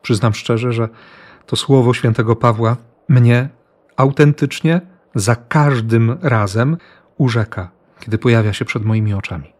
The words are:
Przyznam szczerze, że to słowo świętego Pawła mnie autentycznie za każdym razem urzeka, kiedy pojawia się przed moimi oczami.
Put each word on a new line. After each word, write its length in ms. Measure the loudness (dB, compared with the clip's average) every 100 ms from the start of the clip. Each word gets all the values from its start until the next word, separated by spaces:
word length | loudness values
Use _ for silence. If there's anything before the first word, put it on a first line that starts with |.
Przyznam 320 | -2 0 0
szczerze, 400 | -2 -2 -2 -2
że 160 | -4 -4 -8 -20 -20 -20 -20 -8
to 100 | -6
słowo 380 | 2 4 4
świętego 420 | 2 0 0 0 2
Pawła 420 | 0 2 -2 -2 _ _ 0
mnie 400 | 4 4 2 -2 _ _ _ _ 0
autentycznie 880 | 0 4 2 4 -4 -2 -2 -2 -4 _ _ -4
za 200 | -2 -2
każdym 800 | -2 0 2 0 0 2 2 0
razem 560 | -2 0 -2 -2 -2 -4 _ _ _ -2
urzeka, 540 | -2 0 -4 -8 -14 _ _ _
kiedy 180 | -6 -2
pojawia 360 | 2 2 2
się 120 | -4 -6
przed 200 | -4 -2
moimi 280 | -2 -2
oczami. 400 | -4 -6 -12 -14